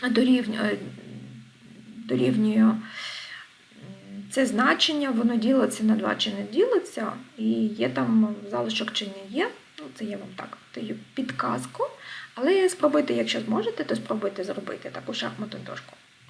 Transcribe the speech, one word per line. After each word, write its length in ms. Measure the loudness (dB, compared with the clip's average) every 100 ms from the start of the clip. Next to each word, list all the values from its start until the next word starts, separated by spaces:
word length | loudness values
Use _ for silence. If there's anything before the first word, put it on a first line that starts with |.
| 2
дорівню-, 500 | 6 6 6 4 0
е, 140 | 0 0 -6 -12 -14 -14 -14 -16 -20 -20 -20 -20 -18 -12
дорівнює, 680 | -4 0 2 4 4 6
м, 200 | 6 4 -2 -12 -12 -12 -14 -16 -18 -20 _ -20 -18 -18 -14 -14 -4
це 160 | 0 2
значення, 640 | 4 4 4 2 2 0
воно 260 | 2 2 4
ділиться 480 | 4 4 4 2
на 100 | 2
два 200 | 4 2
чи 160 | 0 -2
не 120 | -4
ділиться, 680 | -2 2 4 2 0 -4 -6 -6 -12 -2
і 140 | 0
є 360 | 2 2 0 -2
там 460 | 0 4 6 4 2 -6
залишок 420 | -2 -2 -2 -2
чи 120 | -4 -6
не 320 | -8 -6 -2
є. 120 | -2 -4 -16 -18
Ну, 60 | -16 -10
це 60 |
я 120 | -8 -8
вам 120 | -10 -12
так 220 | -14 -14 -14
даю 220 | -10 -8 -8 -8
підказку. 680 | -6 -4 -2 -2 -2 -4 -4 -4 -6 -16 -14 -14
Але 340 | -2 2 4 4
спробуйте, 460 | 2 2 4 2
якщо 260 | 0 0 -2
зможете, 440 | 0 0 0 -4
то 120 | -2 -4
спробуйте 480 | -2 -2 -2 -4
зробити 460 | -6 -6 -8 -10 -10
таку 240 | -10 -8
шахматну 440 | -6 -6 -6 -8 -10 -10
дошку. 280 | -12 -14 -20 _ _